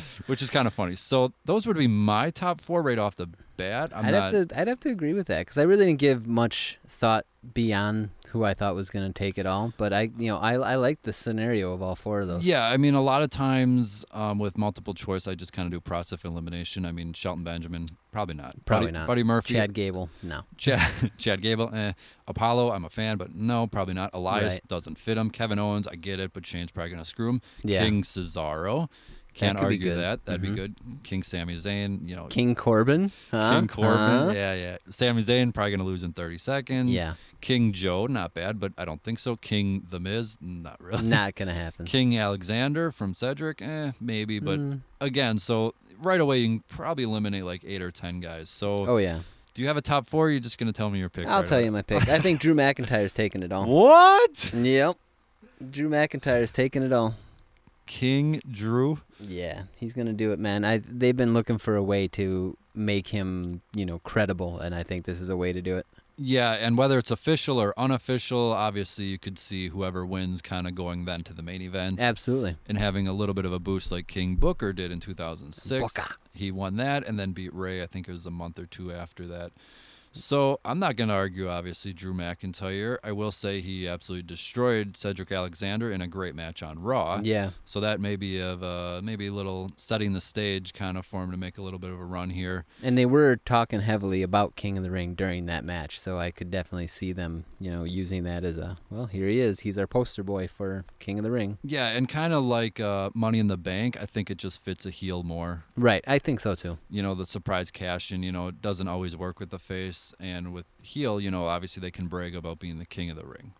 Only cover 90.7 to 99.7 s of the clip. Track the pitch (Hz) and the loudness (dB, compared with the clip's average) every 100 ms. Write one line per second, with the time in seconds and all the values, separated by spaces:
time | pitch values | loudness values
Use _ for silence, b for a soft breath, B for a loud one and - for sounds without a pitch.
90.7 | - 95 92 90 98 92 90 92 95 95 | -8 -6 -6 -8 -8 -6 -6 -8 -10 -10
91.7 | 92 92 90 90 90 92 92 92 92 85 | -10 -10 -10 -8 -6 -6 -4 -4 -4 -8
92.7 | b 127 127 123 139 147 120 - 120 117 | b 2 4 6 8 6 4 4 2 2
93.7 | 110 104 110 98 95 92 101 104 - 104 | 0 0 0 0 0 2 2 2 -2 -6
94.7 | 98 92 92 87 87 95 90 85 82 71 | -4 -4 -4 -4 -2 -2 -2 -4 -4 -4
95.7 | 87 76 - - 92 87 - 90 92 90 | -6 -8 -8 -6 -4 -4 -6 -6 -6 -4
96.7 | 90 82 - 92 90 85 82 82 - 92 | -6 -6 -6 -6 -4 -6 -6 -10 -10 -6
97.7 | 85 85 92 90 92 87 87 87 80 85 | -4 -4 -4 -4 -4 -4 -2 -4 -4 -8
98.7 | 90 - 104 120 98 95 117 123 95 107 | -10 -12 -10 -6 -2 0 2 2 0 -4